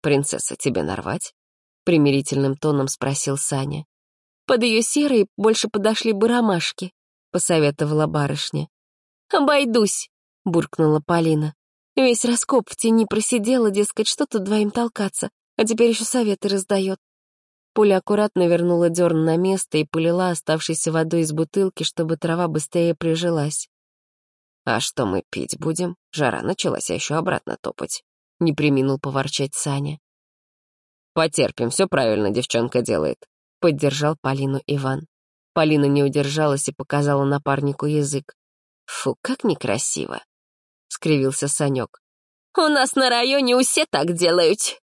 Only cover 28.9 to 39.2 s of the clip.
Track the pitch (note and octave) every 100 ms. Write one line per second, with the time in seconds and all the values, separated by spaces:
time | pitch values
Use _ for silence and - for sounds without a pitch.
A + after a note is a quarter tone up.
28.9 | C3+ C#3 C#3 C#3+ - C#3 - D3+ C#3 C#3+
29.9 | D3+ _ _ _ _ _ _ _ _ _
30.9 | _ _ - D#3+ D#3 A#2+ - A#2+ - F#3+
31.9 | C#3 A#2 G#2+ G2+ A2 B2 A#2+ A#2 B2+ A#2+
32.9 | F#2 D2+ - _ _ _ _ F3 C#3+ C#3+
33.9 | C#3 D3 D#3 C3 C3+ C#3 C3+ - C#3+ C3+
34.9 | C3+ D#3+ _ _ _ _ - D#3 D3+ C#3+
35.9 | C#3+ C#3 C#3+ C#3 D3+ D3+ C#3 - - -
36.9 | C#3+ D3 C#3 C#3 C#3+ C#3+ C#3 C#3 C#3+ D3
37.9 | D3+ C#3+ C#3 - _ _ _ _ _ -
38.9 | - C3+ A#2+